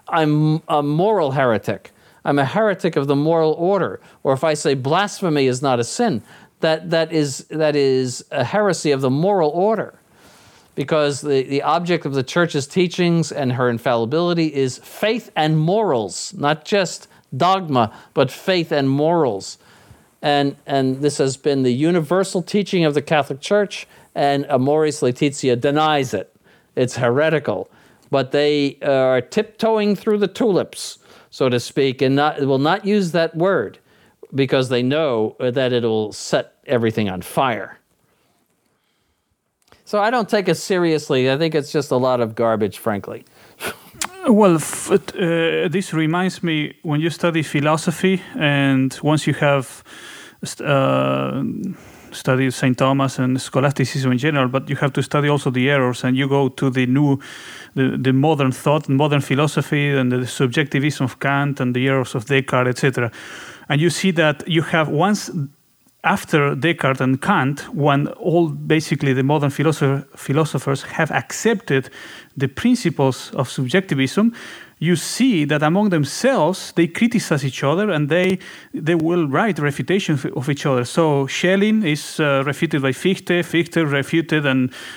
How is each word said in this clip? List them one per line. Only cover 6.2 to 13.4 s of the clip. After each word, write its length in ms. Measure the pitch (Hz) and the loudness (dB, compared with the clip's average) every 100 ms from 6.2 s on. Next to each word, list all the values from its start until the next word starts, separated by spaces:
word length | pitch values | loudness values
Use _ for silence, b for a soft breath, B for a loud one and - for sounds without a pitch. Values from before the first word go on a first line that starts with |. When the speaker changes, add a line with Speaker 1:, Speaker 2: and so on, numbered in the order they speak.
| B B B _ | B B B _
Speaker 1:
that, 300 | 165 160 170 | 0 0 0
that 240 | 165 160 | -2 0
is, 320 | 165 143 127 - | 0 -2 -4 -8
that 280 | 156 156 147 | -2 0 2
is 480 | 139 131 127 120 - | 2 2 0 -6 -6
a 120 | 143 | -4
heresy 480 | 123 202 208 165 156 | 0 0 0 0 0
of 80 | 135 | 2
the 100 | 135 | 2
moral 420 | 135 185 202 151 | 2 2 2 2
order. 460 | 170 202 220 123 - _ b b b b b b - | 2 0 0 -4 -12 _ b b b b b b -8
Because 460 | 135 156 147 139 | 0 2 2 0
the, 220 | 147 135 | 0 0
the 180 | 131 139 | 0 -2
object 440 | 147 165 175 170 156 | 0 0 0 -2 0
of 100 | 135 | -4
the 80 | |
Church's 440 | 127 180 165 147 131 | -2 0 0 0 -2
teachings 640 | 190 180 - 175 170 156 | 0 0 0 2 2 0
and 220 | 143 | -2